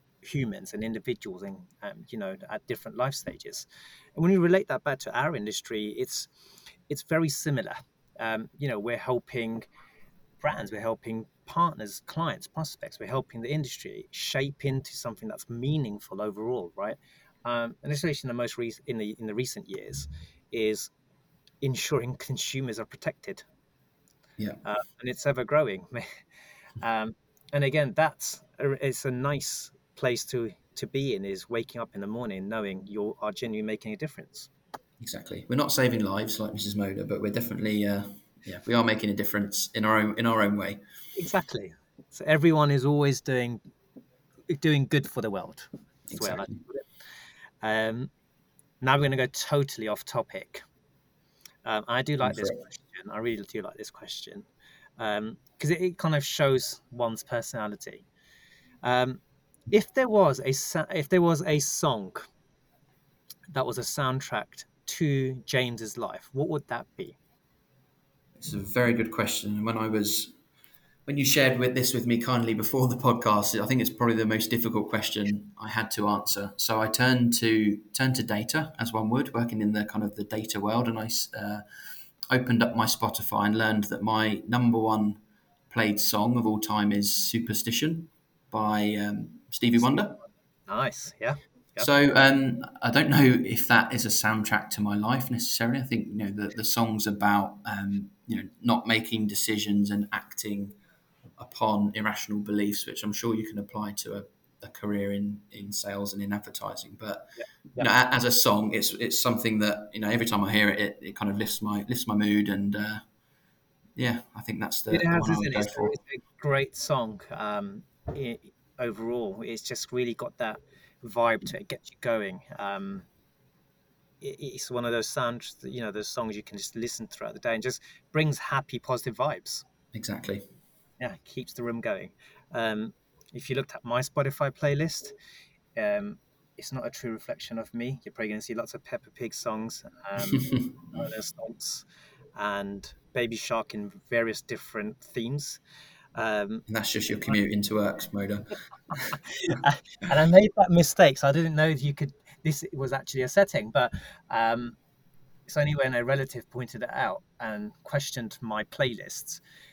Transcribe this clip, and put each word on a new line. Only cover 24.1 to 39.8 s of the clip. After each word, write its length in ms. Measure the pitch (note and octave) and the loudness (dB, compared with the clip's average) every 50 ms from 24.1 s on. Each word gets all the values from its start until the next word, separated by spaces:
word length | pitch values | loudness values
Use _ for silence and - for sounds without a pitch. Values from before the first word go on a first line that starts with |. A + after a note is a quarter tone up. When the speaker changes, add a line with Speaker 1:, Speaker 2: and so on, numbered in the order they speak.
| _ _ _ _ _ | _ _ _ _ _
Speaker 2:
Yeah. 200 | - G#2+ G2 - - - | -8 -6 -6 -8 -8 -6
Speaker 1:
Uh, 100 | G#2+ G#2 G#2 - - _ - | -4 -4 -4 -4 -6 _ -12
and 80 | A#2+ B2+ | -10 -8
it's 160 | - - - | -8 -2 -2
ever 180 | D3 C#3 - B2 | -2 0 0 -2
growing. 420 | - D3 D3+ D3+ A2+ F#2+ F#2+ - - | 2 2 2 2 2 -2 -6 -8 -10
<laughs> 40 | B2+ A#2+ - - - - - _ _ - - - - - - - - - | -12 -12 -12 -12 -16 -20 -20 _ _ -20 -20 -20 -20 -20 -20 -20 -12 -6
Um, 340 | - A#3 A2+ A2 A2 A2+ - - _ _ _ _ _ - | -2 -2 0 0 -2 -4 -8 -12 _ _ _ _ _ -4
and 120 | - C#3+ C#3 | 0 0 2
again, 300 | C3+ B2 - G2 B2 F#2+ | 2 2 2 0 2 2
that's 480 | D#3 D#3+ D#3 - - - - - - - _ _ - | 2 2 2 2 -2 -8 -8 -8 -10 -14 _ _ -2
a, 140 | C#3 C#3 | 0 0
it's 320 | C3+ - C#3+ C3+ B2 - - | 0 0 -2 -2 -2 -2 -4
a 60 | C3+ | -4
nice 600 | B2+ B2 C3+ C#3+ D3 C3+ - - - - - - - _ _ _ _ | -2 -2 -2 -2 -2 -2 -4 -6 -8 -8 -10 -14 -18 _ _ _ _
place 280 | - C3+ B2+ A#2+ A2 - | -2 0 0 0 0 -2
to, 260 | - - A#2+ A#2 G#2 F2+ - _ _ _ | -4 -4 -4 -4 -4 -8 -12 _ _ _
to 100 | - - | -10 -8
be 280 | - - C3+ C#3 C3+ A2 | -4 -4 -2 0 0 -2
in, 100 | F#2+ G2 | -2 -2
is 240 | G2 G2 F#2 - - | -4 -6 -6 -6 -4
waking 320 | A#2 A#2 A#2 - - B2 | -4 -4 -4 -4 -8 -10
up 140 | A2+ F2+ - | -10 -10 -8
in 60 | G2+ | -8
the 60 | G2+ | -8
morning 420 | G2+ A2 A#2+ B2 A2 G2 F#2+ F#2+ G2+ | -6 -6 -6 -6 -6 -6 -6 -6 -6
knowing 380 | A2 A2+ G#2 G2 F#2 F#2 F#2+ | -4 -4 -4 -4 -6 -8 -10
you 300 | G#2 G2+ G#2+ G#2 G#2+ - - | -8 -6 -4 -4 -4 -4 -4
are 120 | G#2+ G#2+ | -6 -6
genuinely 340 | G2+ - B2+ A2+ G#2+ G#2+ G#2+ | -4 -4 -6 -4 -4 -4 -4
making 260 | A2 G#2+ - - A2 | -4 -6 -6 -6 -8
a 40 | G#2+ | -8
difference. 540 | F#2+ - - - - - - - - - - _ _ _ _ - - _ _ _ - | -6 -8 -8 -8 -12 -18 -18 -18 -20 -20 -20 _ _ _ _ -18 -18 _ _ _ -16
Speaker 2:
Exactly. 460 | A#2 - - - - - - - - - | -12 -10 -10 -10 -10 -10 -10 -10 -4 0
We're 80 | B2 | 0
not 160 | C#3+ C#3+ - | 2 2 2
saving 320 | - C#3+ B2+ A#2+ A#2 A2 G#2 | 4 4 4 4 4 2 0
lives 340 | F#2+ G2 G#2 A2 A2 - - | 0 0 -2 -2 -4 -4 -4
like 140 | G#2+ G2+ | -4 -4
Missus 220 | - G#2 G2+ G2+ G2+ | -4 -6 -6 -4 -2
Moda, 340 | G#2 G2+ G2 G2 G2+ G2+ - | -2 -2 -2 -4 -4 -4 -4
but 120 | G2+ F2+ | -4 -2
we're 120 | G#2 G#2 | -2 -2
definitely, 520 | G2+ A2+ A#2 - G#2 - G#2+ G#2+ G#2+ G#2 G#2 | -2 -2 -2 -2 -4 -2 -2 0 2 2 2
uh, 180 | G2+ G2+ G2+ G#2 - - - - _ _ _ - | 2 0 0 -2 -6 -12 -16 -20 _ _ _ -16
yeah, 160 | G2 F2+ - - | -14 -14 -8 -2
we 80 | A#2 A#2 | 2 4
are 100 | A#2 A2+ | 4 4
making 260 | A2+ A2 G#2+ A2 G#2 | 4 2 2 0 0
a 40 | G2 | 0
difference 560 | G#2 G#2 - - G#2 G2+ G2+ - - - - - | 0 0 0 0 0 0 0 -2 -4 -4 -2 0
in 100 | A2 | 2